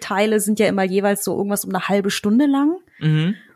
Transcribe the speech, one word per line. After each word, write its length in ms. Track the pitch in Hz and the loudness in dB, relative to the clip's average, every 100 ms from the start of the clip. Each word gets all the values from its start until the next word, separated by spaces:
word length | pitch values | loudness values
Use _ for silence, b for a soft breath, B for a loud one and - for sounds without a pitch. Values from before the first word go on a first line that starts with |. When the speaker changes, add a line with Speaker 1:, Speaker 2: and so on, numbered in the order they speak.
Speaker 1:
Teile 380 | - 196 214 214 | -2 -2 2 2
sind 200 | 196 214 | 0 2
ja 60 | 208 | 2
immer 160 | 196 | 2
jeweils 400 | 190 190 202 202 | 0 0 0 0
so 140 | - - | -2 -4
irgendwas 280 | 202 202 190 | -2 -4 -4
um 100 | 185 | -6
eine 120 | - | -2
halbe 220 | 202 196 | 0 0
Stunde 380 | - 208 226 294 | -2 2 2 4
lang. 300 | 277 285 370 _ b | 2 0 -2 _ b
Speaker 2:
Mhm. 360 | 156 156 160 220 B | 0 2 0 -4 B